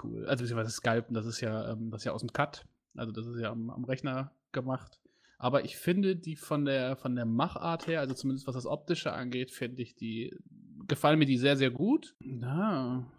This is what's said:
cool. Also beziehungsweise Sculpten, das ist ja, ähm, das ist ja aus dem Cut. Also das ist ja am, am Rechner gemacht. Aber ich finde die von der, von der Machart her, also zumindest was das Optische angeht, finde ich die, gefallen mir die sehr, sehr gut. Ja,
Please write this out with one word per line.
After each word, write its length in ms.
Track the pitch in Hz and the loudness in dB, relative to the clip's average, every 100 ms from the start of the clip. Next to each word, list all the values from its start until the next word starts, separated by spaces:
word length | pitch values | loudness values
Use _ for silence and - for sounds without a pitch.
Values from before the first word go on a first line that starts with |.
cool. 240 | 110 113 - | -8 -6 0
Also 160 | 127 | 0
beziehungsweise 260 | 120 117 110 | 0 0 -2
Sculpten, 460 | - 117 113 117 113 | 0 2 2 2 -2
das 100 | 113 | -2
ist 160 | 110 | -2
ja, 300 | 113 110 113 | -2 -2 -2
ähm, 180 | 110 113 | -4 -6
das 120 | 110 | -4
ist 40 | 123 | -4
ja 60 | |
aus 100 | 107 | -2
dem 100 | 123 | -2
Cut. 360 | - 147 - - _ _ - | 0 0 -2 -20 _ _ -8
Also 160 | 113 | -6
das 140 | 110 117 | -6 -6
ist 140 | 120 | -4
ja 100 | 110 | -4
am, 200 | 117 117 | -2 -6
am 140 | - 123 | -6 -4
Rechner 460 | 131 139 131 139 _ - | -2 -2 -2 -4 _ -8
gemacht. 500 | 135 127 131 - _ _ _ _ - | -4 -2 -4 -6 _ _ _ _ -2
Aber 260 | 127 139 - | 2 2 2
ich 120 | - | -2
finde 380 | 175 185 190 180 | 2 4 4 2
die 200 | 160 156 | -4 -8
von 280 | - 147 139 | -2 0 2
der, 300 | 135 127 135 | 2 0 -2
von 200 | 135 123 | -2 0
der 100 | 113 | 2
Machart 640 | 113 170 - 170 165 - | 2 2 0 -2 -2 0
her, 140 | 165 | 0
also 120 | 135 | 0
zumindest 320 | 127 135 131 135 | -2 -2 -2 -4
was 80 | |
das 140 | 127 131 | -4 -4
Optische 460 | 147 151 165 - | -4 -2 -2 0
angeht, 360 | - 123 123 127 | -4 -2 -2 -4
finde 320 | - 120 127 | -4 -6 -4
ich 140 | 113 - | -8 -6
die, 420 | 113 113 117 - - - - - - | -6 -4 -6 -10 -18 -20 -20 -14 -2
gefallen 300 | 139 147 156 | 2 6 6
mir 80 | 139 | 6
die 120 | 123 | 6
sehr, 200 | 135 139 | 6 6
sehr 140 | 131 | 4
gut. 440 | 123 202 320 - _ | 4 2 2 0 _
Ja, 840 | 135 123 120 160 214 151 123 127 123 | -10 -6 -2 0 0 0 0 -2 -4